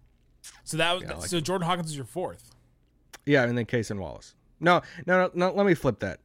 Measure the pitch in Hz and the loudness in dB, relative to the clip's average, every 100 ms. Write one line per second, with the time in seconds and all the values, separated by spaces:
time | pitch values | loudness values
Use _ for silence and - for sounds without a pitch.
0 | _ _ _ _ - - - 156 170 180 | _ _ _ _ -20 -18 -6 0 0 0
1 | - - - 175 156 190 165 180 160 143 | -4 -8 -4 -2 0 -2 0 -2 -4 -8
2 | 120 170 156 87 - _ _ _ _ _ | -10 -8 -8 -10 -20 _ _ _ _ _
3 | _ - - 143 120 120 110 123 107 104 | _ -8 2 4 4 0 0 -2 -2 -6
4 | 85 57 - _ _ - 165 170 - - | -8 -12 -18 _ _ 0 4 4 2 -8
5 | 156 185 180 175 185 175 202 165 139 104 | 0 2 2 0 0 2 4 4 0 -2
6 | 95 80 | -4 -8